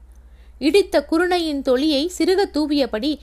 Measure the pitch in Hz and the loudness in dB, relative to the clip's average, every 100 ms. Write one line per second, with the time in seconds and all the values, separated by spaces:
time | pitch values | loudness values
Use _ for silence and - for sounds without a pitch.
0 | - - - - - - 277 403 370 311 | -20 -20 -20 -20 -20 -4 0 2 2 0
1 | 285 330 359 359 320 277 262 254 311 269 | 0 0 0 0 -2 -2 0 0 2 0
2 | 339 - 330 381 392 294 294 294 240 220 | -2 -2 0 2 0 -2 0 0 0 -2
3 | 277 277 | -4 -6